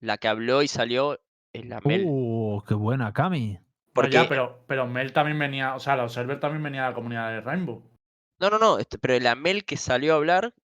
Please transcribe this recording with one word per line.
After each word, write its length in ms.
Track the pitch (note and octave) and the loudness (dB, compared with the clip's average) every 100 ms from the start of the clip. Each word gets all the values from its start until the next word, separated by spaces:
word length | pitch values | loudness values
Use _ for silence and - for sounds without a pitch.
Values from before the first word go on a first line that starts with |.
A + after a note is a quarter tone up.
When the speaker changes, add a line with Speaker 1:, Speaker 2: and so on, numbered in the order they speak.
Speaker 1:
La 160 | A2 G#2 | -6 -2
que 100 | A2+ | 0
habló 340 | A2 A#2 C3 | 0 2 2
y 60 | D3 | 2
salió 500 | - A#2 B2 C#3 C#3+ _ _ _ | 0 0 2 0 -2 _ _ _
es 120 | A2+ A#2+ | -16 -12
la 140 | A2+ | -4
Mel. 220 | C#3+ F3+ F#3 | 0 2 0
Speaker 2:
Uh, 560 | C3+ A#2+ A2+ A2 G2+ - | 0 0 -2 -2 -4 -2
qué 60 | |
buena, 400 | G#2+ G#2+ C3 A2 | -2 0 -2 -2
Cami. 400 | G2 E3+ F3 A2 | 0 0 0 -4
Speaker 3:
No, 40 | G2 | -6
ya, 60 | _ _ _ | _ _ _
Speaker 1:
Porque 320 | - B2 C#3 C3 | 0 4 4 4
Speaker 3:
pero, 360 | C#3 B2 - - | 2 -2 -6 -6
pero 180 | C3+ B2 | -4 -2
Mel 280 | B2 C3 | -2 -2
también 260 | D#3+ D3 D3+ | 2 2 2
venía, 340 | C#3+ C#3 C3 | -2 -2 -4
o 60 | C3 | -4
sea, 160 | C#3 C3+ | -2 0
la 80 | |
Observer 360 | A#2 A#2+ B2 C3+ | 0 -4 -4 -2
también 220 | D3 D3+ | -2 -4
venía 220 | D3+ C3+ | -6 -4
de 60 | C3 | -4
la 40 | |
comunidad 380 | A#2+ A#2+ A#2 A2+ | -4 -6 -6 -4
de 100 | A2+ | -6
Rainbow. 400 | A2 E3+ E3+ A2+ - _ _ _ _ - | -6 -4 -4 -8 -14 _ _ _ _ -2
Speaker 1:
No, 120 | F#3+ | 2
no, 80 | G#3+ | 4
no, 180 | A3 C3 | 4 4
este, 220 | A2 - | -2 -4
pero 180 | B2+ B2 | 0 2
la 140 | B2 | 4
Mel 320 | A#2+ D#3+ G3+ - | 2 0 -2 -4
que 120 | - | -8
salió 360 | - B2 D3 | -2 0 2
a 40 | D#3+ | 2
hablar, 360 | D#3 F3+ A#3 - | 4 2 0 -8